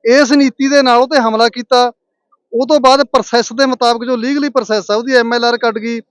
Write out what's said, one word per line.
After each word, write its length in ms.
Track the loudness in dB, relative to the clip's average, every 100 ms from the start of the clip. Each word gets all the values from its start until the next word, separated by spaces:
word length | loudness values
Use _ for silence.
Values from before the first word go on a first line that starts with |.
ਇਸ 280 | 2 2 4
ਨੀਤੀ 360 | 2 2 0 0
ਦੇ 140 | 2
ਨਾਲ 160 | 2 2
ਉਹ 100 | 2
ਤੇ 120 | 0
ਹਮਲਾ 280 | 0 0 -2
ਕੀਤਾ। 440 | -2 -2 0 0 _ _ _ _ _ _
ਉਹ 140 | -4 0
ਤੋਂ 140 | 2
ਬਾਅਦ 220 | 4 2
ਪ੍ਰੋਸੈਸ 500 | 2 -2 0 -2 -2
ਦੇ 140 | -2 -2
ਮੁਤਾਬਕ 380 | 0 -2 -2
ਜੋ 120 | -4 -4
ਲੀਗਲੀ 320 | -4 -4 -2
ਪ੍ਰੋਸੈਸ 360 | -4 -2 -6 -2
ਹੈ, 60 | -4
ਉਹਦੀ 160 | 0
ਐਮ 220 | 0 0
ਐਲ 100 | -2
ਆਰ 120 | -2 -2
ਕੱਟ 220 | -4 -4
ਗਈ। 220 | -8 -8 _